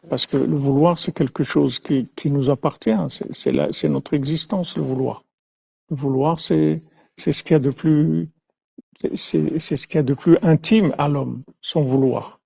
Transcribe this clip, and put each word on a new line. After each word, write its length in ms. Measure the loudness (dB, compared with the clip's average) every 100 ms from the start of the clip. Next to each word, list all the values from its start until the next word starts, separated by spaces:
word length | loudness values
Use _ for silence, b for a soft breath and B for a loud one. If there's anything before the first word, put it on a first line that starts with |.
| -6
Parce 160 | -6 -2
que 120 | 0
le 180 | 0 0
vouloir, 420 | 2 4 4 2
c'est 140 | -4
quelque 320 | -2 -2 -2
chose 340 | 0 2 2 -2
qui, 300 | -2 -2 -2 -4
qui 160 | -2
nous 180 | 0 2
appartient. 460 | 0 -2 -2 -2 0 0
C'est, 260 | -6 -8 -4
c'est 160 | -2
la, 220 | 0 -2
c'est 160 | -2 -2
notre 240 | -2 -2
existence, 640 | -4 -2 -4 -4 -6 -4 -4
le 40 |
vouloir. 440 | -4 -2 -4 -6 _ _ _ _ _ _ _
Le 80 | -4
vouloir, 420 | -2 0 0 0
c'est, 420 | 0 2 2 0 b b b -8
c'est 160 | -4
ce 100 | -4
qu'il 80 | 2
y 40 | 2
a 40 |
de 120 | 2
plus, 580 | -2 2 4 4 0 -4 _ _ _ _ -20 _ _
c'est, 160 | -8 -6
c'est, 420 | -2 0 0 -2
c'est 160 | -4 -6
ce 120 | -2
qu'il 100 | -2
y 20 |
a 40 |
de 100 | 0
plus 240 | 0 4 4
intime 540 | 6 2 4 4 4 0
à 120 | -2
l'homme, 340 | -2 -4 -8 -12 _
son 240 | -6 -2
vouloir. 560 | 2 2 2 0 -6 -20